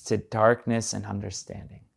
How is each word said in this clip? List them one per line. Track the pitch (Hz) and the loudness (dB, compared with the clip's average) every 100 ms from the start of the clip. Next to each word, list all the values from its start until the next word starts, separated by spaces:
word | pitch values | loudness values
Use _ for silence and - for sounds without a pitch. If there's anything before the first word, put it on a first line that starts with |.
to | - 107 | -2 -2
darkness | - 113 110 120 - 113 107 | -2 4 6 6 2 -2 -2
and | 101 | -6
understanding, | 104 101 101 - - 101 - 101 - | -6 -6 -8 -10 -12 -14 -14 -20 -20